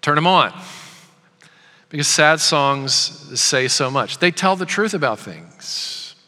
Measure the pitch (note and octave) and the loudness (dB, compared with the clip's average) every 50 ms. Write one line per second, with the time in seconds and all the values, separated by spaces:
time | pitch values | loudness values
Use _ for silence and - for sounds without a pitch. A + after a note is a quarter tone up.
0 | - D3 D3 D3+ D#3 F3 F#3+ F3 C3 G2 - - - - - - - - - - | 0 2 2 4 4 4 6 4 4 2 0 -10 -18 -18 -18 -18 -20 -20 -20 -20
1 | - _ _ _ _ _ _ _ - - _ _ _ _ _ _ _ _ - C#3+ | -20 _ _ _ _ _ _ _ -20 -20 _ _ _ _ _ _ _ _ -4 -2
2 | D3 - - - D3+ D3+ D#3+ D#3 - - E3 D3 C#3 C#3 C#3 C#3 C3+ C3+ C3 - | 0 0 4 4 6 6 4 4 2 0 2 2 2 2 0 0 -2 -2 0 0
3 | - - - - D3 D3 C3+ B2 - - - C3 C3 B2+ - - C#3+ B2+ C3 C#3 | 0 -2 -6 -12 -18 -8 -2 0 0 2 2 2 2 2 0 0 0 0 0 -2
4 | A2+ G2 - - - F3+ E3 - - F#3+ F#3+ F#3 F#3 E3 - - G#3 A3 G#3+ F#3 | -2 -2 -2 0 0 0 0 2 0 0 0 0 -2 -4 -2 -2 -2 -2 -2 -2
5 | D3+ B2+ A2 - - G#2 E2+ D#2+ E2+ E2+ - _ - - - - - - - - | -2 -2 -2 -4 -8 -16 -16 -16 -18 -20 -20 _ -14 -10 -8 -8 -8 -8 -10 -12
6 | - - - _ _ | -14 -16 -18 _ _